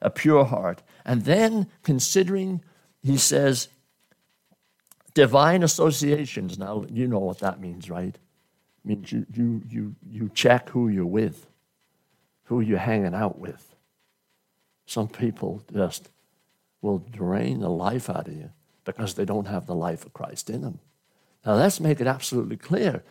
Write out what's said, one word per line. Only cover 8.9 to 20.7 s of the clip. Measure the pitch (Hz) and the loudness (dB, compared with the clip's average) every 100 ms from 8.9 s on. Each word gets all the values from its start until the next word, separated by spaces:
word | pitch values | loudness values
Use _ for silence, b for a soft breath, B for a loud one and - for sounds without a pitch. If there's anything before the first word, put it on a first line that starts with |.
| 104 - | -6 -4
you, | 117 - | -6 -6
you, | 110 120 113 - | -2 -2 -2 -6
you, | 113 104 - - | -8 -8 -10 -14
you | 110 104 | -8 -6
check | - 120 123 - | 2 4 4 2
who | 123 117 | -2 0
you're | 95 87 | 0 0
with, | 104 110 - - _ _ _ _ _ _ _ _ _ - | 0 0 -4 -20 _ _ _ _ _ _ _ _ _ -4
who | 120 | -2
you're | 110 92 | 0 0
hanging | 113 110 92 | 0 0 0
out | 95 107 - | -2 -4 -6
with. | 90 - - _ _ _ _ _ _ _ _ _ _ _ - | -14 -16 -20 _ _ _ _ _ _ _ _ _ _ _ -8
Some | 113 107 | -4 -4
people | - 117 - 95 101 - | -2 -4 -2 -6 -8 -6
just | 104 90 - - _ _ _ _ _ _ - | -2 -2 -4 -16 _ _ _ _ _ _ -8
will | 104 95 | -4 -4
drain | 123 110 90 101 123 127 | -6 -6 -2 -2 -2 -2
the | 90 | -2
life | 85 95 123 101 | -2 -2 -2 -4
out | 90 85 | -6 -8
of | 78 | -12
you | 78 _ _ _ | -14 _ _ _
because | - - 101 95 | -12 -6 -6 -4
they | 98 | -2
don't | 104 95 | -2 -4
have | 95 87 | -6 -4
the | |
life | 85 85 82 - | -4 -2 -6 -10
of | |
Christ | - - - - | -14 -12 -10 -8
in | 117 | -8
them. | 123 | -8